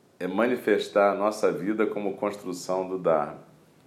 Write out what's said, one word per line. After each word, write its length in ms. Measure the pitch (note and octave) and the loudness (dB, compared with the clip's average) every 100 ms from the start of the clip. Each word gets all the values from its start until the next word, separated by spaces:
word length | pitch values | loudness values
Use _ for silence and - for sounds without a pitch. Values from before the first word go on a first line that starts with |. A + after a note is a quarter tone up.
| _ - | _ -8
é 80 | F2+ | -4
manifestar 880 | F#2+ A#2+ A#2+ - G#2 - G#2 G2+ | 0 0 0 2 2 2 4 4
a 20 | |
nossa 360 | F2 G#2 G#2+ F#2+ | 4 0 2 0
vida 360 | D#2+ F#2 G#2+ G#2 | 0 -2 0 0
como 300 | G#2 G2+ G2 | -2 -4 -4
construção 720 | G#2 G2+ F#2 F2 - F#2 F#2 | -4 -4 -8 -8 -4 -4 -2
do 100 | F#2 | -2
Dharma. 540 | F2 D#2 D2 C#2+ - - _ _ | 2 2 0 -8 -18 -20 _ _